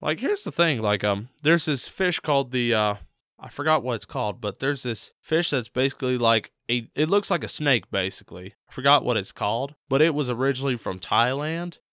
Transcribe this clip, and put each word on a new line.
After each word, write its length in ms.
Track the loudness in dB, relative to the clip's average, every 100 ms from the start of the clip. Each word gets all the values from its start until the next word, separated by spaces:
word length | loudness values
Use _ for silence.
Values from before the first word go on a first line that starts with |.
Like, 180 | -6 -2
here's 240 | -2 -2
the 80 | -4
thing. 300 | 0 2 2
Like, 220 | 0 2
um, 260 | 2 0 -4 _
there's 220 | 2 2 2
this 220 | -2 -4
fish 320 | -2 -2 0
called 320 | 0 0 0
the, 220 | -2 2
uh, 220 | 2 2 -2 -10 _ _ _
I 100 | -14
forgot 340 | -4 0 2
what 100 | 0 -6
it's 100 | -6
called, 360 | -4 -4 -4
but 180 | -6 -2
there's 220 | -4 -2
this 300 | -4 -6 -8 _
fish 300 | 0 0 2
that's 180 | -2 -2
basically 480 | 0 0 0 -2 2
like 340 | 4 2 -2 _ -4
a, 200 | -4 -2 -2
it 140 | 2
looks 200 | 2 2
like 120 | -2
a 40 | -2
snake, 420 | -2 2 2 0
basically. 640 | -2 -2 -6 -12 -12 -12 -16 _
I 40 |
forgot 300 | 0 4 4 4
what 100 | 0
it's 140 | -2
called, 440 | -4 -2 -2 -4 -10 _
but 120 | 2
it 120 | 4
was 160 | 2 -2
originally 460 | 0 0 0 -2 -4
from 240 | -4 -8
Thailand, 800 | 0 2 2 0 -4 -6 -8 -12 _